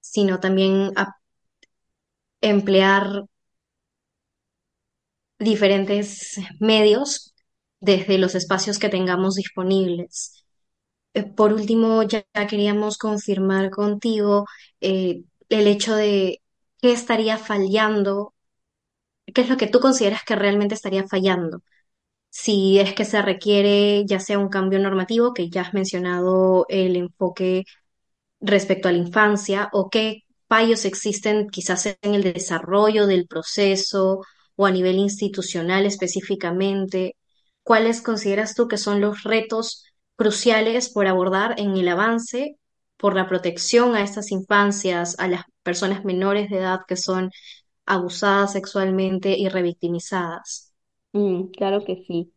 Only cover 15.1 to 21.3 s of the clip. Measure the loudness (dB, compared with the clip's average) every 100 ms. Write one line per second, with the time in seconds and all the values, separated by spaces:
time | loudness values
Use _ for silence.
15.1 | -4 -10 _ _ 2 4 2 0 0 2
16.1 | 2 0 -4 _ _ _ _ 2 2 0
17.1 | 0 0 -2 -2 -2 0 2 2 0 0
18.1 | -2 -6 _ _ _ _ _ _ _ _
19.1 | _ -4 -2 0 0 4 4 4 2 0
20.1 | -2 -4 0 2 2 0 -4 -4 -4 -2
21.1 | 0 2